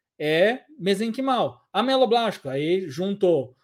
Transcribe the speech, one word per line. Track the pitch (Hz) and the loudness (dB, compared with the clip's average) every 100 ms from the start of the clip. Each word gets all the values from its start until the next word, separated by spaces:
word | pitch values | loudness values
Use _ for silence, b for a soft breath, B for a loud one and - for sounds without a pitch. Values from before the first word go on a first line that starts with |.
| _ _ | _ _
É | 151 160 202 262 _ 311 | 0 2 2 0 _ -6
mesenquimal. | 180 196 226 220 269 240 151 - _ | -2 0 -2 -4 -2 0 -2 -4 _
Ameloblástico, | - 247 262 240 233 226 - 135 | -2 0 2 4 2 0 -4 -6
aí | 139 151 190 180 | -4 0 -2 -4
juntou | 131 190 202 185 156 117 _ | -6 -6 0 2 2 -2 _